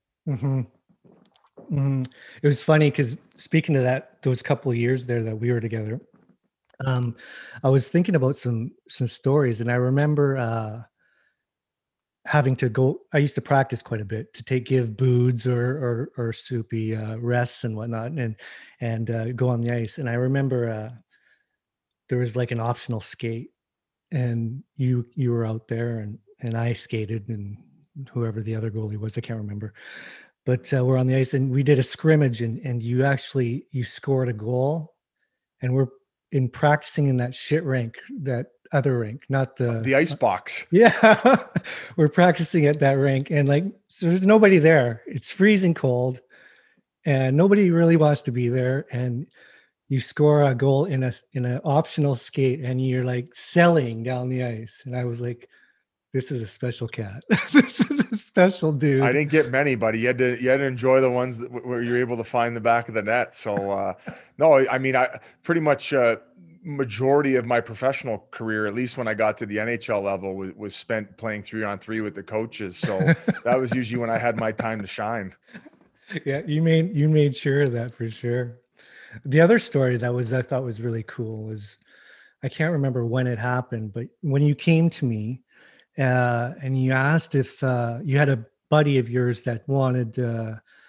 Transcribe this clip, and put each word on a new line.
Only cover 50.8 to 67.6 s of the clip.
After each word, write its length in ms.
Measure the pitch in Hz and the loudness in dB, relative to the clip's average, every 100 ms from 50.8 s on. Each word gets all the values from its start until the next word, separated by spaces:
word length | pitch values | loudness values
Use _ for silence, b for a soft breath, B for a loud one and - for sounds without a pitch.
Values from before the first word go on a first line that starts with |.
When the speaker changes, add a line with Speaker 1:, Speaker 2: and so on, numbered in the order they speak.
Speaker 1:
in 180 | 160 135 | 2 0
a, 100 | 131 - - | -2 -4 -10
in 120 | 135 123 | -6 -4
an 140 | 123 | -2
optional 500 | 160 143 165 - 143 | 0 0 0 0 0
skate, 460 | 127 - - 135 135 | -2 -4 -2 0 0
and 260 | 127 127 131 | -4 -2 -2
you're, 160 | 127 | 0
like, 300 | 127 123 123 | -2 -4 -8
selling 720 | - - 170 175 170 123 113 | -12 -2 4 6 6 2 -4
down 240 | 117 127 127 | -6 -4 -4
the 160 | 127 | -4
ice. 380 | 123 110 117 - 131 | -4 -6 -12 -16 -10
And 100 | 123 | -6
I 80 | |
was 160 | 123 120 | -6 -6
like, 280 | 123 120 - b b b b _ _ | -8 -10 -14 b b b b _ _
"This 160 | 131 127 | -6 -4
is 100 | 131 | -6
a 40 | 110 | -8
special 400 | - 127 - 113 | -8 -8 -6 -8
cat." 380 | - 104 107 - 214 | -8 -10 -12 -2 0
<laughs> 160 | - | 4
"This 280 | 285 - - - | 4 6 2 0
is 220 | 285 - | 0 -2
a 40 | 214 | -6
special 540 | - - 185 190 156 | -2 4 4 4 -2
dude." 320 | 143 147 135 | 0 2 2
Speaker 2:
I 100 | 135 | 2
didn't 180 | 135 147 | 2 2
get 200 | 156 127 | 2 4
many, 240 | 131 147 | 2 2
buddy. 240 | 123 110 110 | 2 0 2
You 80 | 120 | 0
had 120 | 127 | 2
to, 220 | 127 120 | 0 0
you 80 | 127 | 2
had 100 | 135 | 2
to 60 | |
enjoy 360 | 139 127 127 131 | 0 0 4 4
the 100 | 131 | 4
ones 280 | 123 127 117 | 2 -2 -6
that 140 | 120 | -10
w-, 140 | 120 127 | -10 -6
where 140 | 120 | -4
you're 160 | 120 123 | -2 0
able 180 | 123 120 | 0 -4
to 60 | |
find 300 | 113 123 117 | -2 0 0
the 60 | 117 | 0
back 280 | 113 117 117 | 2 2 0
of 60 | |
the 80 | 110 | -4
net. 320 | 104 120 - | 0 0 -2
So, 380 | - 113 101 98 | -6 -4 -4 -2
uh, 220 | 98 98 90 B B | -2 -4 -8 B B
<laughs> 220 | B - | B 2
no, 140 | 156 | 6
I, 220 | 143 135 131 | 6 4 0
I 20 | |
mean, 160 | 131 | 0
I 240 | 131 127 - B B | 0 0 -4 B B
pretty 180 | - 170 | -4 0
much, 320 | 151 139 - | 2 0 0
uh, 240 | 139 120 117 - _ - - | 2 2 0 -6 _ -20 -18
majority 760 | 175 143 127 101 131 143 139 131 | -10 -6 -6 -2 2 2 2 0
of 100 | 117 | 2
my 120 | |
professional 680 | 120 | -2